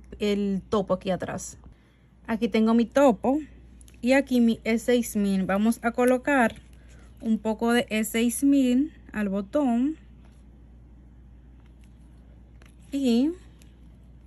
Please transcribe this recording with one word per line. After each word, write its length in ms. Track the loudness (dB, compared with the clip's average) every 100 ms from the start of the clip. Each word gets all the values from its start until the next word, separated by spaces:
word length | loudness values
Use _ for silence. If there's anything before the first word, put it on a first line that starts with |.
| -12 -6
el 420 | -4 -2 -2 -4 -4
topo 280 | -4 -2 -4
aquí 160 | -2
atrás. 460 | -6 -6 -10 -12 -18 -20 -20 _ _ _ _ -8
Aquí 220 | -4 -2
tengo 240 | 0 2
mi 120 | 2 2
topo 540 | 4 4 4 0 -2 -4 -16 -20 -20 -20 -6
y 120 | 0
aquí 260 | 2 2 2
mi 200 | 2 0
E 140 | -2 -2
seis 380 | 0 0 0 -2
mil. 320 | -2 -2 0
Vamos 320 | 0 0 0
a 80 | -2
colocar 640 | 0 0 0 0 2 0 -2 -14 -20 -20 -20 -20 -10
un 180 | -4 -2
poco 340 | -2 -2 0
de 140 | 0 0
E 140 | -4
seis 400 | -4 -2 -2 0
mil 500 | 2 2 2 2 0 -6 -12
al 180 | -6 -4
botón. 680 | -4 -4 -2 0 0 -2 -4 -14 -20 -20 -20 -20 -20 -20 -20 -20 -20 -20 -20 -20 -20 -20 -20 -20 -20 -20 -20 -20 -20 -20 -20 -20 -20 -20 -20 -10
Y 400 | -2 2 2 2 -2 -12 -20 -20 -20 -20 -20 -20 -20